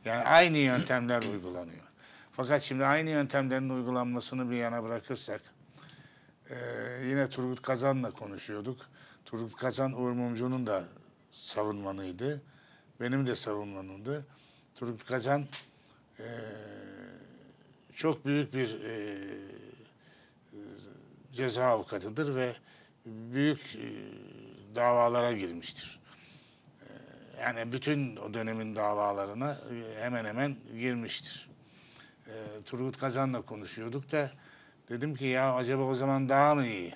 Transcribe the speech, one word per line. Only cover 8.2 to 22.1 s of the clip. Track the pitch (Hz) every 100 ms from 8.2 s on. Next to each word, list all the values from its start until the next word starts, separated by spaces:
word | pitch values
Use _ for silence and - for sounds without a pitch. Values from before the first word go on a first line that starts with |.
| 104 95 - 104 107 127 - - - - -
Turgut | 113 113 -
Kazan | 127 123 135
Uğur | 120 123
Mumcu'nun | 120 123 113 123 127 117
da | 98 85 - - _ _
savunmanıydı. | - - - 107 101 98 98 95 87 127 147 - - - - _ -
Benim | 120 135 131
de | 110
savunmamdı. | - 104 104 98 95 95 110 147 143 - - - _ -
Turgut | 120 110 -
Kazan, | 127 117 143 143 - - - - - _ -
eee, | 113 117 110 107 104 101 98 98 98 92 - - - - - - _
çok | - 160 151 139
büyük | 143 143
bir, | 131 120 107
eee, | 110 113 104 98 98 98 98 98 - - - - - - - _ _ 104 104 104 101 - - - -
ceza | 123 131 120 127
avukatıdır | 113 95 104 95